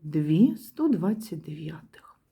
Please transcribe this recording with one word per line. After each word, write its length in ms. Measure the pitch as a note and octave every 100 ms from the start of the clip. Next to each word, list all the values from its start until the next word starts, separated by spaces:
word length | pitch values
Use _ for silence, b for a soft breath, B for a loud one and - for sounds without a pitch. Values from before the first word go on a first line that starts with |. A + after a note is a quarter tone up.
дві 540 | D3+ D3+ D3+ D#3+ C4 -
сто 300 | - - D#4+
двадцять 540 | G3+ F#3 A3 - D#3+
дев'ятих. 800 | D#3 D3+ D#3 D#3+ - - - _ _